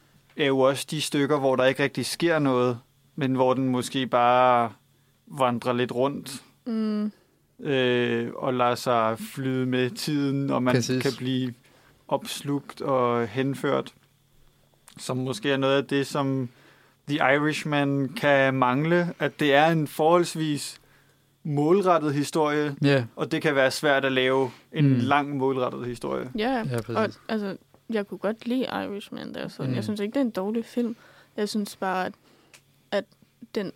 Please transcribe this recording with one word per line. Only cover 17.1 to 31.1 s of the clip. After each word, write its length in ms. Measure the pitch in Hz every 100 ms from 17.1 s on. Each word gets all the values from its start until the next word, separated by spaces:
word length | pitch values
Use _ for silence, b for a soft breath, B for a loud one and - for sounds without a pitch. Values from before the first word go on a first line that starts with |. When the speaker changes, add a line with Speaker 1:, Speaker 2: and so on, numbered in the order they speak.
| 151 131
Speaker 1:
Irishman 760 | 147 151 151 156 147 143 139 131 -
kan 380 | 147 139 135
mangle, 580 | 131 127 127 160 175 175 -
at 220 | 147 -
det 140 | 147
er 120 | 139 156
en 200 | 165 147
forholdsvis 920 | - 156 175 170 160 156 143 - - b b b b b _
målrettet 680 | 160 143 147 196 185 170 151
historie, 640 | 143 139 165 151 151 147 143
Speaker 3:
Ja. 220 | 143 139 117 -
Speaker 1:
og 160 | 156
det 100 | 160
kan 120 | 156
være 160 | 135 131
svært 340 | - 151 135
at 80 | 135
lave 380 | 131 127 135 127 - _
en 160 | 160 139
Speaker 3:
Mm. 60 | 127
Speaker 1:
lang 360 | 131 143 143 143
målrettet 500 | 131 131 127 135 123
historie. 440 | 120 139 131 127 214
Speaker 2:
Ja, 240 | 233 254 220
Speaker 3:
Ja, 100 | 117
præcis. 140 | 110 120
Speaker 2:
og, 120 | 208 - -
altså, 280 | 220 202 - _ _ -
jeg 160 | 220 202
kunne 120 | 185
godt 280 | 190 226 240
lide 180 | 262 - -
Irishman, 500 | - 202 - - -
der, 140 | - -
så 140 | -
Speaker 3:
Mm. 120 | 135
Speaker 2:
jeg 100 | 127
synes 160 | 214 208
ikke, 120 | 208
det 80 | 277
er 40 |
en 60 | 247
dårlig 340 | 185 196 226
film. 320 | 226 240 233 233 b